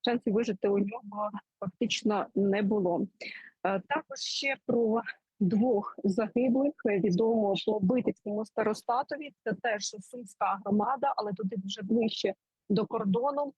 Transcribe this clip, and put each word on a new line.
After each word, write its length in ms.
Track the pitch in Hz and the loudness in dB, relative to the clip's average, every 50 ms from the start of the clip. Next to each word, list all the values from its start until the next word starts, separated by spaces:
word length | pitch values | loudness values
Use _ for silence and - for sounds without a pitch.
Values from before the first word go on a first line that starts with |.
| - | 0
Шансів 280 | 240 233 240 _ 233 190 | 0 -2 0 _ 0 0
вижити 360 | 220 233 233 202 - - 202 | 2 0 0 -2 -2 0 2
у 100 | 202 202 | 2 2
нього 500 | 196 202 220 240 220 202 202 208 208 208 202 202 _ _ _ _ | 0 0 -4 -10 -12 -10 -8 -6 -6 -6 -6 -10 _ _ _ _
фактично 640 | 202 190 _ _ 240 214 - - - 214 208 196 - - _ | -10 -10 _ _ -2 -2 -2 0 0 0 2 2 -2 -2 _
не 260 | - 202 202 196 208 | 2 2 4 4 2
було. 460 | 208 196 214 208 185 180 175 - - 190 _ _ - - - - - - _ _ - | 2 2 2 2 2 2 2 0 -2 -4 _ _ -14 -14 -14 -14 -18 -20 _ _ -2
Е, 180 | 185 196 190 190 | -2 -2 -2 -2
також 320 | _ 285 311 - _ 269 - | _ -4 -4 -4 _ -12 -10
ще 360 | - - - - 285 277 269 - _ | -8 -6 -6 -4 -2 -2 -4 -4 _
про 360 | - 240 233 233 214 220 233 262 - - _ _ _ _ _ | 0 2 2 4 4 2 0 -2 -4 -14 _ _ _ _ _
двох 600 | 208 175 220 202 233 254 226 202 202 - - - - | 2 2 4 4 4 4 4 2 0 -4 -12 -2 -2
загиблих 720 | 202 180 214 214 214 - 240 254 262 233 262 277 294 302 - - | 0 2 2 -2 0 2 2 2 4 4 2 2 0 -2 0 0
відомо 680 | 226 202 190 190 208 175 190 226 226 233 220 214 202 196 - - | 0 2 2 2 2 2 4 2 2 2 2 2 2 0 0 0
по 140 | - 214 214 | 0 0 2
Битицькому 680 | 190 185 254 247 - 214 196 _ _ 208 208 214 220 | 2 2 2 2 2 0 -4 _ _ -6 -4 -4 -6
старостатові. 880 | - _ - 214 214 214 - - - 233 247 285 - 302 277 294 285 _ _ _ | -6 _ -2 -2 -2 -2 -2 -4 -2 -2 -2 -2 -4 -8 -10 -10 -14 _ _ _
Це 100 | - 180 | -6 -6
теж 420 | 180 - 240 214 208 196 - - 208 | -4 -2 -4 -4 -4 -6 -10 -12 -12
Сумська 580 | - - - 247 233 190 - _ 208 185 190 190 208 | -16 -16 -16 -16 -16 -16 -6 _ -2 -2 -2 -2 -2
громада, 480 | 202 202 208 208 233 269 262 - 277 - | 0 2 2 2 0 0 0 0 -2 0
але 160 | - 214 208 190 | -2 -4 -4 -4
туди 220 | - 214 190 233 196 190 | -4 -4 -4 -4 -4 -6
вже 160 | 196 202 - | -6 -8 -8
ближче 520 | 196 190 220 240 226 220 - - - 196 196 _ _ _ _ _ _ - | -2 0 2 2 2 2 -2 0 -2 -2 -2 _ _ _ _ _ _ 0
до 160 | 208 214 214 | 0 0 0
кордону. 680 | - - 220 220 196 185 233 247 285 285 285 294 277 - | 0 -2 -2 0 2 2 2 2 0 0 0 -4 -4 -6